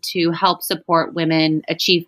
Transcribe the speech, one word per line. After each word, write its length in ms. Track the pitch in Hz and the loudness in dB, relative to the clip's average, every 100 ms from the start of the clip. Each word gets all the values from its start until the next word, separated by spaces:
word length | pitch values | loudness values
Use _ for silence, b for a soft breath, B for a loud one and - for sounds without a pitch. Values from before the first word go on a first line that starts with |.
| - | -6
to 200 | 180 170 | -2 0
help 300 | 165 190 175 | 2 0 0
support 520 | - 170 - 170 160 | -4 -6 0 0 0
women 480 | 170 165 160 156 156 - | -2 0 2 2 0 -2
achieve 380 | 165 - 175 | -4 2 0